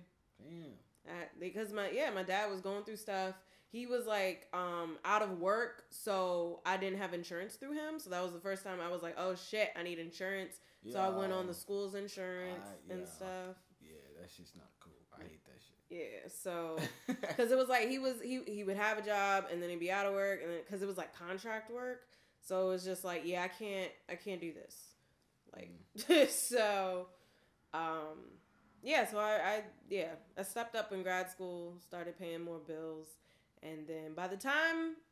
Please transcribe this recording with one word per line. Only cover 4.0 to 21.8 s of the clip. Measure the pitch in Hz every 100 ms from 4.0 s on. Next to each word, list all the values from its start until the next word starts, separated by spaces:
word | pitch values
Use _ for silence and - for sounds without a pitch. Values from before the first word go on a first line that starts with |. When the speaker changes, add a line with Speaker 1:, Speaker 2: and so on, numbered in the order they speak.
| 220
Speaker 2:
like, | 214 190 175 -
um, | 175 180 170 165 160
out | 180 214
of | 208 180
work, | 180 220 233 - -
so | - 220 196 185 175 170 170 180
I | 190
didn't | 190 190
have | 190
insurance | 175 170 175 202 -
through | 269
him. | 302 302 311
So | 190
that | 180
was | 180
the | 170
first | 196 190
time | 196 180
I | 170
was | 175
like, | 170 -
"Oh, | 185 180
shit, | - 214 208 -
I |
need | 175 170
insurance." | 165 - 190 196 185 - - - 110
So | 190
I | 190
went | 190 190
on | 185
Speaker 1:
Yeah. | 180
Speaker 2:
the |
school's | 170 - 202 196 196
insurance | 202 196 185 180 180 180 -
Speaker 1:
I, | 180 -
Speaker 2:
and | 180
Speaker 1:
yeah. | 180
Speaker 2:
stuff. | - 185 185 185 185 _ -
Speaker 1:
Yeah, | 78 78 69 76
that | -
shit's | - 85 85
not | - -
cool. | 87 - -
I | -
hate | - - -
that | 65
shit. | - _ -
Speaker 2:
Yeah, | 175 131 101 -
so, | - 190 170 165 160 139 - -
Speaker 1:
<laughs> | 262 - 165
Speaker 2:
'cause | 233
it | 262
was | 254
like, | 247 226
he | 269
was, | 262 240
he, | 240 254 -
he | 208
would | 196 190
have | 214 214
a |
job | 208 202 202 196 190
and | 175
then | 175
he'd | 170
be | 175
out | 196 196
of |
work, | 196 196 190
and | 160
then, | 170 -
'cause | 196
it | 196
was, | 185
like, | 160 -
contract | 175 190 226 220 220
work. | 240